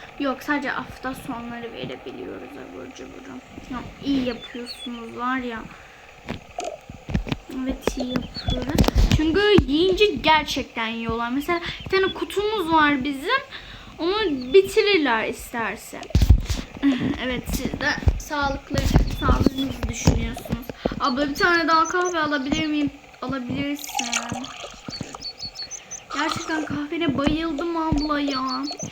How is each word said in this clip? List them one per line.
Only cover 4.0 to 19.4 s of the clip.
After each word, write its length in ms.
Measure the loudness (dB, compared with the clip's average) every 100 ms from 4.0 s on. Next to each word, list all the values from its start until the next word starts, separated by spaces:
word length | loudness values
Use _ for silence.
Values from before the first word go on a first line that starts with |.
iyi 220 | -2 0 0
yapıyorsunuz 920 | -4 -8 -12 -12 -10 -10 -10 -10 -6
var 200 | -4 -2
ya. 220 | -4 -8 -12 -16 -20 -20 -20 -16 -10 -10 -12 -10 -10 -10 -16 -16 -4 -2 -2 -6 -8 -6
Evet, 340 | -4 -4 -4 -4
iyi 100 | -2
yapıyoruz. 760 | -4 -6 -6 -2 -2 2 4 4 6 6 6
Çünkü 240 | 4 4 6 6 6
yiyince 380 | 4 4 4 4
gerçekten 840 | 4 4 4 4 -4 -4 -4 -4
yiyorlar. 420 | -4 -4 -2 -2
Mesela 320 | -2 0 -2 -2 -8 -2
bir 40 |
tane 240 | 2 2
kutumuz 600 | 0 -4 -2 0 0 2
var 300 | 4 6 4
bizim. 380 | 0 -4 0 0 -2 -14 -16 -16 -14 -4
Onu 540 | 0 2 0 -2 6
bitirirler 720 | 6 6 4 4 4 4 2 0
isterse. 720 | -6 -8 -6 -4 -6 -10 -14 2 6 8 8 6 -4 -6 0
<laughs> 80 | 2 2 0 -2
Evet, 200 | -2 -4 -4 -4
siz 240 | -2 -2
de 100 | -2 2 2 2
sağlıklı, 580 | 0 -2 0 -2 -2 0 6 6 6 2
sağlığınızı 640 | 4 6